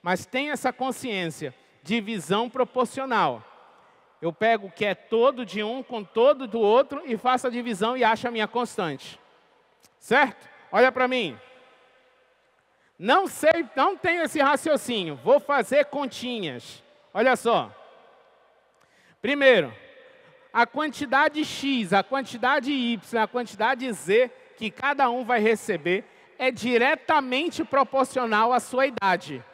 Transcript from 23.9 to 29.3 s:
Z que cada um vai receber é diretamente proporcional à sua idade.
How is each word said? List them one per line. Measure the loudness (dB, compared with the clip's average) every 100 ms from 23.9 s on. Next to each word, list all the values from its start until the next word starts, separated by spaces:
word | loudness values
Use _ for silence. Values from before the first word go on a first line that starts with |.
Z | -8 0 2 2 -4 -20 _
que | -10
cada | -4 -4 2 0
um | 0
vai | -2 2
receber | 2 0 -2 -4 0 -2 -4 _ _ _
é | -4
diretamente | -2 0 2 2 0 0 0 0 -4 -4 -6
proporcional | -2 0 0 0 -2 -2 0 2 2
à | 0
sua | -2 0 0
idade. | 0 0 0 -2